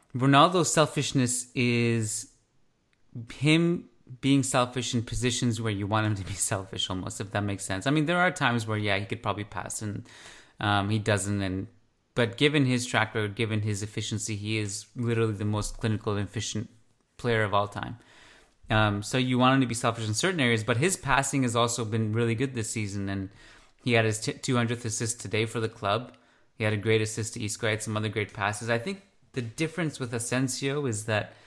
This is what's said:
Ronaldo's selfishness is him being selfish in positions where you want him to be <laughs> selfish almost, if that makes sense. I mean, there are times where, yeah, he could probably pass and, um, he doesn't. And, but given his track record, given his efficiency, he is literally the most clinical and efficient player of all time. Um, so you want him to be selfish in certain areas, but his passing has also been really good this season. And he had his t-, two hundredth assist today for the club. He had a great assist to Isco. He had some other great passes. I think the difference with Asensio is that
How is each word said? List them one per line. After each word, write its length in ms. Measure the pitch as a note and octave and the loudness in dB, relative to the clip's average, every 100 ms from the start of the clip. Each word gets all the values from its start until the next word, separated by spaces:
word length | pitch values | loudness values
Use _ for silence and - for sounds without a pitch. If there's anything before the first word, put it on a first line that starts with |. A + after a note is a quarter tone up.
| _ B2 | _ 0
Ronaldo's 580 | C3+ C#3 E3+ F3+ D3+ | 6 8 8 6 4
selfishness 720 | - D3 - C3+ C#3+ B2 - - | 4 2 2 0 2 2 0 -4
is 760 | C#3 B2 A#2+ A#2 A#2 G#2+ - - _ _ _ _ _ _ _ _ B2 A#2 | 0 2 2 2 2 0 -4 -8 _ _ _ _ _ _ _ _ -14 -14
him 520 | - C#3+ D#3+ E3+ F3 - _ - B2+ | -2 2 4 4 0 -6 _ -20 -4
being 240 | C3+ C#3 | 2 4
selfish 500 | C3 C3+ B2 B2+ A#2+ | 4 2 0 -2 -2
in 80 | B2 | -2
positions 580 | A2 A2 B2 A#2+ B2 A2 | -2 -2 0 0 0 0
where 100 | A2+ | -2
you 160 | G2+ G2+ | -2 0
want 180 | A2 G#2+ | 0 2
him 100 | G2 | 0
to 80 | |
be 100 | F2+ | -4
<laughs> 0 | |
selfish 560 | G2 - G2+ F#2+ - - | -4 -2 -4 -4 -6 -4
almost, 320 | F#2 F2+ - | -4 -6 -8
if 100 | G2+ | -4
that 120 | G#2 | -2
makes 200 | G2+ G2 | -2 -4
sense. 240 | - F#2+ C3+ | -4 -4 0
I 40 | |
mean, 140 | D#3 D3+ | 2 2
there 120 | F3 | 2
are 140 | F3+ | 2
times 360 | - C3 A#2+ A2 | 2 2 2 0
where, 100 | G#2+ | -2
yeah, 200 | G#2 F#2+ | 0 0
he 80 | G2+ | -2
could 180 | A2 | -4
probably 200 | G#2+ G2+ G2+ | -2 -2 -6
pass 360 | - - - | -8 -8 -8
and, 220 | G#2+ G#2+ A2+ - - - - - | -6 -8 -12 -18 -20 -20 -20 -4
um, 300 | G#2 G2+ G2 | 2 2 2
he 100 | A2 | 0
doesn't. 420 | G#2+ G#2 G2 G2+ | 2 2 2 -2
And, 260 | G2 F#2 A2 - _ _ _ | -2 -4 -6 -14 _ _ _
but 240 | - A#2 - | 0 0 4
given 280 | C#3+ D3 C3 | 4 4 2
his 200 | B2 A#2+ | 2 0
track 300 | A#2 G#2+ A2+ | 0 0 0
record, 200 | G#2 G2+ | -2 -2
given 260 | A2 G#2+ | -2 0
his 200 | G#2+ G2 | -2 -4
efficiency, 540 | G#2 - G#2 G#2+ - G2+ | -6 -6 -6 -4 -4 -6
he 220 | G#2 A2 | -4 -4
is 280 | G#2 G2 - - | -4 -8 -10 -6
literally 380 | A#2 A2+ A2+ | -2 2 0
the 120 | G2+ G#2 | 0 -2
most 320 | G#2 G2+ - | -2 -2 -2
clinical 400 | A2+ G#2 A2 G2+ | -2 0 -2 -2
and 100 | G2 | -4
efficient 420 | A2 - G#2+ - - _ _ _ - | -6 -6 -6 -8 -12 _ _ _ -6
player 260 | A#2+ A2+ | 0 2
of 100 | G#2 | 2
all 140 | G2+ G2+ | 2 0
time. 280 | - A#2 A2 - - - - _ _ - | -4 -8 -10 -16 -20 -20 -20 _ _ 0
Um, 320 | A2 G#2+ G2+ | 2 4 2
so 160 | G#2 C3 | -2 0
you 200 | B2+ B2 | 2 4
want 160 | B2+ C3+ | 6 6
him 60 | |
to 60 | B2 | 4
be 60 | A#2+ | 0
selfish 320 | A#2+ A2 G#2+ | -2 0 -2
in 60 | |
certain 260 | G#2+ F3+ F3+ | 0 0 2
areas, 220 | B2 A2+ | 2 2
but 140 | G#2+ A#2 | 2 2
his 200 | E3+ - | 2 0
passing 460 | C#3 C3 C3+ C#3+ | 0 0 2 0
has 120 | B2+ A#2 | 2 2
also 280 | A#2+ A#2 G#2+ | 2 0 -2
been 260 | A2 G#2+ | 0 0
really 220 | A2 A#2 A2+ | 2 0 0
good 180 | C3+ | -2
this 160 | B2+ G#2+ | -4 -4
season. 380 | A2+ G#2 G2+ G2 | -4 -4 -4 -4
And 220 | G2 F#2+ - - - - _ | -4 -6 -10 -20 -20 -20 _
he 100 | B2+ | 2
had 100 | A#2 A2 | 4 4
his 140 | G#2+ | 0
t-, 140 | - | -4
two 240 | - - B2 | -6 0 0
hundredth 260 | A#2 A#2+ A#2 | 0 -2 -4
assist 360 | - A2+ - | -4 -4 -4
today 240 | G2+ G#2+ A2+ | -4 -2 -2
for 140 | A#2+ | -2
the 80 | A2 | -4
club. 440 | - G2+ A2 B2 - _ _ _ - | -4 -2 -2 -4 -14 _ _ _ -4
He 80 | G#2+ | -2
had 80 | |
a 40 | G#2+ | 0
great 240 | G#2+ A2 | 2 4
assist 320 | G#2+ A2+ G#2+ A#2 | 2 -2 -6 -6
to 80 | |
Isco. 240 | G#2 - A2 | -6 -2 -2
He 40 | |
had 120 | G#2+ | -2
some 120 | - G#2+ | -2 -2
other 140 | G#2+ | -2
great 240 | G#2+ G2+ | -2 -4
passes. 360 | - G2+ G#2 A#2 | -2 -4 -2 -2
I 80 | A#2 | -2
think 240 | D3+ G3 - _ _ | -2 -8 -12 _ _
the 80 | C3+ | -8
difference 580 | A#2 A2+ D#3 F3+ D#3+ - | -8 -4 -4 -2 -4 -4
with 120 | B2 | -6
Asensio 720 | A#2+ - B2+ C3 - C#3 D3 C#3 | -4 -2 0 0 -2 -2 -2 -2
is 200 | G#2 G#2+ | -2 -2
that 280 | G#2 - - | -2 -2 -10